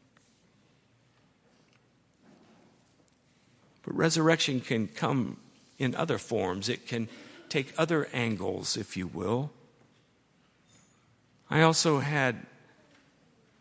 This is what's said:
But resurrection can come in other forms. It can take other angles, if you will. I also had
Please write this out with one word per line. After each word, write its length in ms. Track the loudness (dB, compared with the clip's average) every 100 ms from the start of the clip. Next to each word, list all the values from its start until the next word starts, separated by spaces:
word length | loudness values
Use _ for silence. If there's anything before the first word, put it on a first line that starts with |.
| _ _ _ _ _ _ _ _ _ _ _ _ _ _ _ _ _ _ _ _ _ _ -20 -20 -20 -20 -20 _ _ _ _ _ _ _ _ _ _ _
But 120 | -6
resurrection 680 | 0 2 4 4 4 2 -2
can 260 | 0 0 -2
come 500 | -2 0 2 0 -6 -18 -20 -20 -4
in 180 | -4
other 220 | -2 -2 -2
forms. 540 | -2 -2 -2 -2 -4
It 160 | -6 -4
can 240 | -6 -6 -10 -20 -20 -4
take 240 | -4 -2 0
other 320 | 2 2 0
angles, 640 | -2 -2 -2 -4 -4 -4 -4
if 200 | -4 -6
you 100 | -6
will. 460 | -4 -2 0 -2 -10 -20 _ _ _ _ _ _ _ _ _ _ -20 _ _ _ _ _ _ -2
I 100 | 6
also 380 | 6 6 2 2
had 480 | 0 0 0 -2 -12 -20 -20 -20 _ -20 _ _ _ _ _ _